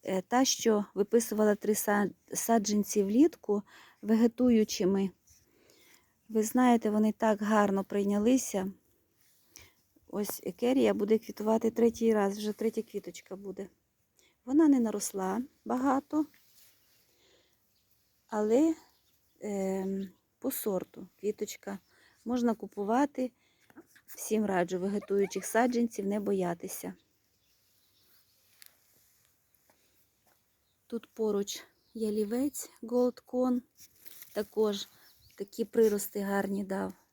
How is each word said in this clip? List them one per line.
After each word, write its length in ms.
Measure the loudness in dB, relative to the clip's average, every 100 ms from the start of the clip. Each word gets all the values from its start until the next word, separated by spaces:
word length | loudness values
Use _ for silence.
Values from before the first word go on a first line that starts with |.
Е, 180 | -2 -4
та, 240 | 0 2 2
що 400 | 0 0 0 -2
виписувала 600 | -4 0 0 0 0 2 2
три 180 | 0
са-, 380 | -2 0 0 0 -4 _
саджанці 720 | -8 2 2 2 -2 0 -2
влітку 600 | 2 4 4 2 -4 -4 -4 -20 -20 _
вегетуючими. 1080 | 0 4 4 4 4 4 2 0 0 2 -2 -6 _ _ _ _ _ _ _ _ _ _ _
Ви 140 | -2
знаєте, 460 | 2 4 6 4 2
вони 220 | 2 2
так 300 | 2 0 0
гарно 420 | 2 2 4 0
прийнялися. 880 | -2 -2 0 2 4 2 0 -4 -4 -8 _ _ _ _ _ _ _ -20 -20 _ _ _ _
Ось 300 | -6 -6 -6
екерія 500 | -10 -4 0 2 2
буде 240 | 2 0 0
квітувати 540 | -2 -6 0 0 0
третій 420 | 2 0 2 2
раз, 240 | 2 0 -2
вже 160 | -8
третя 280 | -4 -4 -4
квіточка 540 | -10 -12 -12 -18 _ -14
буде. 340 | -12 -12 -14 _ _ _ _ _ _ _ 0
Вона 220 | 6 6
не 120 | 6
наросла 600 | 2 -2 -6 -4 -2 -2 -6 _ -6
багато, 600 | -2 2 0 0 -2 -2 _ _ _ -20 _ _ _ _ _ _ _ _ _ _ _ _ _ _ _ _
але, 480 | -4 2 4 4 0 _ _ _ _ _ _
ем, 680 | -8 -4 -2 -4 -4 -6 -8 _ _ _
по 120 | -8
сорту 560 | -6 -4 -4 -6 -16 -20 _
квіточка. 600 | -8 -6 -10 -10 -12 -14 _ _ _ _ -6
Можна 300 | -2 0 -2
купувати. 760 | -8 -8 -2 0 0 -4 -8 _ _ _ _ -20 _ -20 _
Всім 380 | -16 -4 -2 0
раджу 340 | 0 0 -2
вегетуючих 680 | -4 -4 -2 -2 0 -4 -2
саджанців 600 | 0 0 0 -2 -2 -4
не 140 | -4
боятися. 760 | -2 -2 -2 -6 -10 -12 -14 -14 _ _ _ _ _ _ _ _ _ _ _ _ _ _ _ _ -20 _ _ _ _ _ _ _ _ _ _ _ _ _ _ _ _ _ _ _ _ _ _
Тут 260 | -10 -10
поруч 500 | -4 -2 0 -4 -8 -14 _ _
ялівець 760 | -6 -4 -2 -2 -2 -4 -4 -16 _
Gold 400 | -4 0 0 -2 _
Con. 360 | -2 0 -2 _ _ -20 _ -20 -20 -10
Також 540 | -8 -6 0 0 0 -8 _ _ _ _ -16
такі 300 | -12 -6 -2
прирости 540 | 4 4 4 -4 -6
гарні 440 | -2 -2 -2 -4
дав. 300 | -4 -4 -6 -10 _